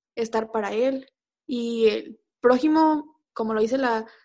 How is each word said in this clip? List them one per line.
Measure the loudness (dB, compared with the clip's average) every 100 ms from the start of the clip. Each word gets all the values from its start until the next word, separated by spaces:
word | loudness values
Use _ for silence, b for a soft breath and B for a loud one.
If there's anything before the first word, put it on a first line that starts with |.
| _
estar | -8 -4 -4 -4
para | -4 -4
él. | 0 0 -2 -10 _ _ _ -8
Y | -6 -4 2 2
el | 2 -8 -20 _ _
prójimo, | 2 4 4 4 4 2 -4 _ _
como | -8 -4
lo | -2
dice | 0 0
la | -2 -2 -6 B